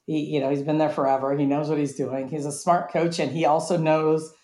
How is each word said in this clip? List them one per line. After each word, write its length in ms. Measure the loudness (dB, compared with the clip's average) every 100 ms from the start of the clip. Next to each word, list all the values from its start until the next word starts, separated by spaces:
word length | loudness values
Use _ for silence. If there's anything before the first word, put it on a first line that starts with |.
| -4
he, 140 | -4
you 200 | 0 0
know, 100 | 0
he's 100 | -2
been 160 | 0 0
there 120 | 0
forever. 460 | 0 0 2 0 0
He 100 | 0
knows 220 | 0 0
what 120 | -2
he's 160 | -2 -4
doing. 320 | -4 -4 -6
He's 180 | -6 -6
a 60 |
smart 400 | -4 2 2 2
coach, 260 | 0 0 0
and 120 | -2
he 140 | 0 2
also 320 | 2 2 0
knows 540 | 2 4 4 2 -2 -16